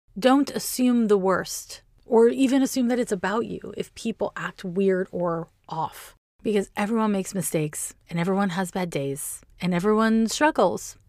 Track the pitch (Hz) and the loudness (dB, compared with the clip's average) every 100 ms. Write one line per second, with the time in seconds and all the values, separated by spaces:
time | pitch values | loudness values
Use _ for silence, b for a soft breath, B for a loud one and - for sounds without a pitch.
0 | _ - 247 277 277 214 - - 247 240 | _ -2 4 4 4 -2 -6 0 2 4
1 | 220 202 185 175 - - - - _ _ | 4 4 4 0 -2 -10 -12 -18 _ _
2 | - 226 233 254 269 269 262 269 240 247 | 2 6 6 6 4 4 2 0 0 0
3 | 247 196 185 214 214 180 - - - - | 0 -2 -2 -2 -4 -8 -10 -10 -10 -8
4 | 226 - 175 - 175 - 190 175 196 185 | -8 -4 -6 -6 -10 -10 -6 0 2 2
5 | 185 180 175 165 165 _ - 160 151 - | -2 -4 -2 -2 -6 _ -10 -6 -6 -8
6 | - - _ _ - 208 190 - 208 226 | -20 -20 _ _ -2 -2 -2 -4 -2 0
7 | 220 196 185 196 160 170 151 - - - | 0 0 -4 -6 -4 -2 -4 -6 -12 -14
8 | - 170 170 190 202 170 180 190 180 156 | -8 -4 -2 0 0 -2 -4 -4 -6 -4
9 | 139 139 - - - - 180 175 202 214 | -4 -6 -10 -12 -16 -6 -2 0 2 4
10 | 220 226 226 - 302 - 202 202 - - | 4 2 0 2 2 4 2 2 -8 -18